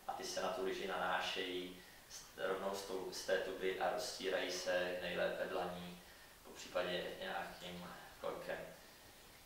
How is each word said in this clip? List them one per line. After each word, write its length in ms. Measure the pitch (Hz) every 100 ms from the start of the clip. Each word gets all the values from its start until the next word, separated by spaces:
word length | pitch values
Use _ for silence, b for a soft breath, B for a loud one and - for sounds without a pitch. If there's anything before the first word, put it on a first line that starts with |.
| -
a 40 |
ty 120 | -
se 180 | 92 92
na 60 | 92
tu 160 | 92
lyži 240 | 95 90 95
nanášejí 920 | 90 92 - - 95 92 90 90 - B B B
s-, 160 | - - -
rovnou 380 | 95 95 98
z 80 | 98
tou, 260 | - 92 92
z 140 | - -
té 120 | 95
tuby 420 | 95 95 95 95
a 100 | 95
rozstírají 560 | 87 - - 95 90 90
se 460 | 90 92 90 90 90
nejlépe 420 | 87 87 85 -
dlaní, 580 | 87 87 90 90 87 - B B B B
popřípadě 600 | - - - - - - - -
nějakým 680 | 92 - - - 180 180 180 - - -
korkem. 380 | - - - - - - B B B B B B